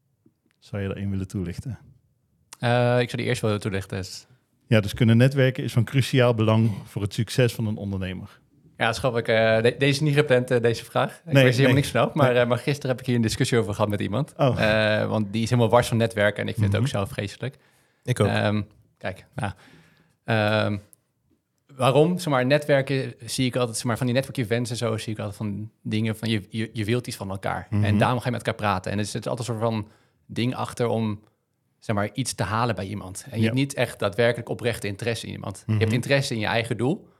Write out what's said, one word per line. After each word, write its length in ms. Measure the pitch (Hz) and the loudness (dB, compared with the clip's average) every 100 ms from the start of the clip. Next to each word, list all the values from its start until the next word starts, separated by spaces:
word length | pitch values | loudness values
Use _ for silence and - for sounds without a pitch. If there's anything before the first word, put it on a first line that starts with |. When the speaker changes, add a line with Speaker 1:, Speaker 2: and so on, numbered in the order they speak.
| _ _ _ _ _ _ | _ _ _ _ _ _
Speaker 1:
Zou 220 | - 104 | -10 -6
je 60 | 98 | -6
daar 100 | 98 | -4
één 120 | 98 | -4
willen 180 | 98 95 | -4 -4
toelichten? 520 | 104 87 85 135 101 - - _ _ _ _ _ - | -4 -6 -6 -10 -12 -14 -20 _ _ _ _ _ -4
Speaker 2:
Eh, 400 | 120 123 120 123 | 0 2 4 2
ik 100 | 120 | 0
zou 120 | 120 | -2
die 40 | 117 | -2
eerst 160 | 120 | 0
willen 180 | 110 104 | 0 0
toelichten. 440 | 117 98 - 98 92 - - _ _ _ - | -2 -4 -6 -8 -8 -12 -18 _ _ _ 2
Speaker 1:
Ja, 120 | 110 | 4
dus 140 | 101 | 4
kunnen 240 | - 113 113 | 2 6 6
netwerken 460 | 131 139 131 127 | 6 4 2 0
is 100 | 123 | -2
van 100 | 123 | 0
cruciaal 500 | 110 135 - 135 120 113 | 2 0 2 4 4 4
belang 360 | 110 110 110 98 | 4 4 2 0
voor 180 | - - | -8 -6
het 120 | 101 | -4
succes 400 | - 110 - 120 | -4 -2 2 2
van 140 | - 110 | 0 -4
een 100 | 107 | -4
ondernemer. 640 | 101 98 92 92 101 - _ _ _ - | -6 -6 -6 -8 -14 -20 _ _ _ -2
Speaker 2:
Ja, 160 | 117 | -2
schat, 240 | 113 135 117 | 0 -2 0
ik, 100 | 113 | 2
eh, 280 | 113 113 113 | 4 4 4
de-, 140 | 117 - | 2 2
deze 80 | 139 | 0
is 80 | 139 | 2
niet 140 | 151 143 | 0 2
gepland, 360 | 147 123 123 | 2 2 2
eh, 100 | 123 | 2
deze 240 | 117 113 - | 2 0 -2
vraag. 320 | 123 127 - 170 | -2 -2 -6 2
Ik 0 | |
Speaker 1:
Nee, 80 | |
Speaker 2:
wist 120 | 139 131 | 6 6
er 60 | |
helemaal 140 | 123 131 | 6 4
Speaker 1:
nee. 80 | |
Speaker 2:
niks 160 | 139 135 | 4 2
vanaf, 220 | 117 135 | 0 0
maar, 200 | - 131 | 2 4
Speaker 1:
Nee. 80 | 123 | 4
Speaker 2:
eh, 60 | 120 | 2
maar 100 | 120 | 0
gisteren 320 | - 135 131 | -2 -4 -4
heb 100 | 120 | -4
ik 60 | - | 0
hier 100 | 120 | 0
een 60 | |
discussie 360 | 110 - 131 120 | 2 0 2 2
over 160 | 107 | 0
gehad 160 | 101 104 | 0 0
met 100 | 104 | 0
iemand. 320 | 101 104 143 - | -2 -4 -4 0
Speaker 1:
Oh. 240 | 143 107 110 110 107 107 | 0 2 2 2 2 2
Speaker 2:
Eh, 80 | 107 | 0
want 240 | 110 101 | -2 -2
die 100 | 113 | -2
is 60 | 110 | 0
helemaal 220 | 120 110 | 2 6
wars 160 | 120 123 | 4 4
van 100 | 113 | 2
netwerken 440 | 113 104 104 104 | 0 2 0 0
en 40 | 104 | -4
ik 60 | |
vind 120 | 104 101 | 0 0
het 100 | 104 | 2
Speaker 1:
Mhm. 60 | |
Speaker 2:
ook 40 | 135 | 0
zelf 180 | 101 98 | -2 -4
vreselijk. 480 | - 101 - 123 - _ _ _ _ | -4 -8 -8 -10 -10 _ _ _ _
Speaker 3:
Ik 160 | - 123 | -4 0
ook. 80 | 104 | 2
Speaker 2:
Ehm, 340 | 110 107 104 98 _ _ _ | 2 0 0 -4 _ _ _
kijk, 280 | 104 92 - - | -10 -10 -14 -8
nou, 160 | 101 - - - _ _ _ _ | -8 -8 -18 -20 _ _ _ _
ehm, 540 | - 113 107 107 104 101 - _ _ _ _ _ _ _ _ 127 | -2 0 2 0 0 -4 -10 _ _ _ _ _ _ _ _ -2
waarom? 440 | 127 135 160 180 | 2 4 4 0
Zeg 140 | 160 | -2
maar, 120 | 131 127 | 0 2
netwerken 680 | 147 147 139 135 135 123 117 110 | 2 2 0 0 -4 -4 -10 -8
zie 200 | - 127 | -2 0
ik 100 | 123 | 0
altijd, 200 | 123 110 | -2 -2
zeg 80 | 127 | -4
maar, 120 | 113 | -2
van 80 | 127 | 0
die 100 | 117 | 0
netwerkevents 540 | - 127 104 117 117 | -2 -4 -2 -2 -2
en 80 | 117 | -2
zo 200 | 117 110 | -2 -2
zie 160 | - | -6
ik 60 | 107 | -6
altijd 180 | 104 101 | -8 -6
van 340 | 107 101 110 _ | -6 -6 -10 _
dingen 360 | 120 110 113 107 | -4 -2 -2 -2
van 120 | 110 | -2
je, 160 | 110 92 | -2 -2
je, 200 | 113 110 | -6 -6
je 120 | 117 104 | -4 -2
wilt 220 | 120 120 | -2 -2
iets 100 | - | -8
van 120 | 98 | -8
elkaar. 380 | 98 - 90 90 | -6 -4 -4 -2
Speaker 1:
Mhm. 140 | 104 | 0
Speaker 2:
En 140 | 101 104 | 2 2
daarom 220 | 110 123 | 2 0
ga 60 | 127 | -2
je 60 | |
met 140 | 113 - | -4 -4
elkaar 160 | 104 | -2
praten. 300 | 104 92 92 | 0 0 -2
En 60 | 98 | -4
er 80 | 104 | -4
zit 220 | 120 110 | -6 -6
altijd 200 | 127 117 | -4 -4
een 80 | 110 | -4
soort 160 | 117 | -2
van 140 | 110 101 _ _ _ - | -2 -6 _ _ _ -10
ding 300 | - 120 123 | -4 -2 -2
achter 320 | 120 - 117 | -6 -4 -2
om 360 | 113 110 101 - _ _ _ _ _ | 0 -2 -4 -12 _ _ _ _ _
zeg 160 | - 104 | -4 -2
maar, 140 | 104 | -2
iets 200 | - 113 | -4 -4
te 100 | - | -4
halen 320 | 104 110 120 95 | -4 -2 -2 -4
bij 100 | 98 | -6
iemand. 360 | 101 90 98 - | -10 -12 -14 -8
En 60 | |
je 60 | 110 | -2
Speaker 1:
Ja. 60 | |
Speaker 2:
hebt 120 | 110 127 | 0 0
niet 180 | 139 | -2
echt 260 | - 120 - | -2 -4 -2
daadwerkelijk 500 | 104 95 117 120 113 | -2 2 0 0 -6
oprechte 380 | - 117 110 101 | -6 -4 -4 -6
interesse 380 | 98 - 113 98 | -6 -6 -6 -8
in 60 | |
iemand. 320 | 98 - 98 - | -10 -10 -8 -2
Je 60 | |
hebt 120 | 107 104 | 0 2
Speaker 1:
Mhm. 80 | |
Speaker 2:
interesse 400 | 120 - 139 139 | 0 0 0 0
in 60 | 113 | -2
je 60 | 101 | -2
eigen 320 | 113 113 107 | -2 -2 -2
doel 300 | 123 196 - | -2 -2 -8